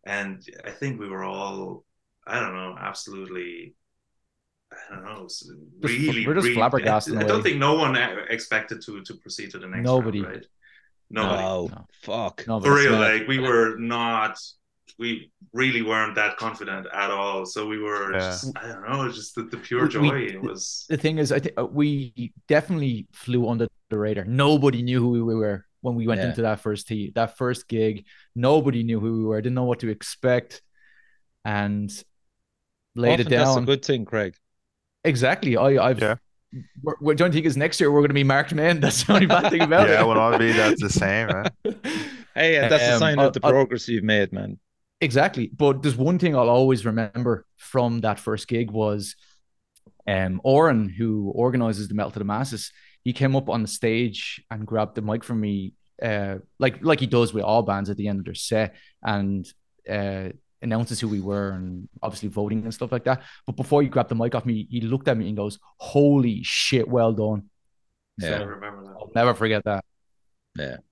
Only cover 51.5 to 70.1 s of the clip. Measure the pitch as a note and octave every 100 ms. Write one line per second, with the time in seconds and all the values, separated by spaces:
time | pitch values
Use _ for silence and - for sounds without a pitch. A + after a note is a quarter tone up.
51.5 | B2+ A#2 G#2 G2+ G2+ G2+ G#2 G2+ G#2+ C#3
52.5 | A2+ - _ _ _ B2 B2 C3+ C3+ C3+
53.5 | A2+ G#2+ - A#2 A2+ A#2+ G2 - - _
54.5 | A2+ G#2 A2 G#2+ A#2 G#2+ A2+ - A2+ G#2+
55.5 | G2+ F#2+ _ _ - A#2 G#2 G2 F#2+ -
56.5 | _ C3 - D3+ D3 C3 B2 A#2 G#2+ G#2
57.5 | A2 G2+ G2 G2 G2+ G2+ G2 F2 E2+ -
58.5 | A2 G#2 - _ _ - G2+ G2 G2 F2
59.5 | - _ _ - G#2 G2+ G2 F#2+ - _
60.5 | _ A#2+ A2 A2+ A2 A2+ G#2 F#2+ G2+ G2
61.5 | F#2+ F#2 F2+ F#2+ - G#2+ G2 G#2 G#2 G#2
62.5 | A2 A2+ A2+ A#2+ B2 B2+ C3 - - -
63.5 | C3+ C3+ D3 C#3 B2+ A#2 A2+ A#2 A#2+ B2
64.5 | A2 - A#2+ A2+ C3 C#3 A#2 G2 G#2 G#2
65.5 | G#2 _ _ - C#3+ C#3+ C#3+ A#2+ G2+ -
66.5 | - - C3 A2 B2 A2+ A2 G#2+ G#2 -
67.5 | _ _ _ _ _ _ - E2+ D#2 G2+
68.5 | G2+ G#2 G2+ G2 F#2+ G#2 A2+ A#2+ A#2 A2+
69.5 | G#2+ G#2+ G2 - _ _